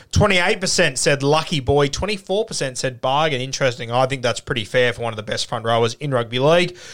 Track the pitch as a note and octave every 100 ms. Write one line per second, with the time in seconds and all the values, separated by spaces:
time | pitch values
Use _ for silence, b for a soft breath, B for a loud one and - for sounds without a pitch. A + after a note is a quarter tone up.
0 | B - G3+ F#3 F3+ G#3+ F#3 - E3 C3+
1 | E3 C#3 C#3 D#3 D#3 D#3 B2+ C#3+ C#3+ -
2 | F#3 G3+ - G3 A3 - C3+ B2+ C3+ A#2+
3 | C3 C#3 D#3+ B2+ C3 - C#3 A#2 A#2 A#2+
4 | C3 C3+ A#2+ A2+ - B2+ G#2 B2+ B2 A2+
5 | A#2 G#2+ G#2+ - - A#2+ A2+ A#2 A#2 -
6 | D3 B2 A2+ B2 C#3 F3 F3+ - B